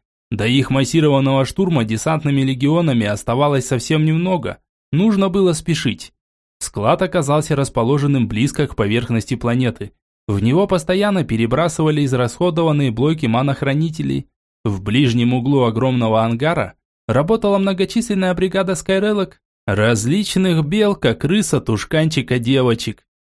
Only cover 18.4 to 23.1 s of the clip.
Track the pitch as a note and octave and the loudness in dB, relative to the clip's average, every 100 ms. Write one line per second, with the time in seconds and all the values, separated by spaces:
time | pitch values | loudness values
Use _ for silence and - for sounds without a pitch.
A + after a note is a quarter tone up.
18.4 | F#3 F#3+ F#3+ F3 - F#3+ G#3 G#3 F#3 - | 0 0 -2 -2 -2 0 0 0 -4 -8
19.4 | _ _ - G2+ A2 A2 A2+ G3 G3 F#3 | _ _ -2 2 2 2 0 0 0 0
20.4 | F#3 D#3+ D3+ G#3 G#3 F#3+ A3+ A#3 C#3+ G#3+ | 2 0 0 2 0 2 0 0 0 0
21.4 | - C#3+ - G#2+ - D#3 D#3+ D#3 A#2 B2+ | 0 -2 0 -4 -2 0 0 0 -2 -2
22.4 | A#2 C3+ B2 A2+ A#2 - _ | 2 2 2 0 -4 -12 _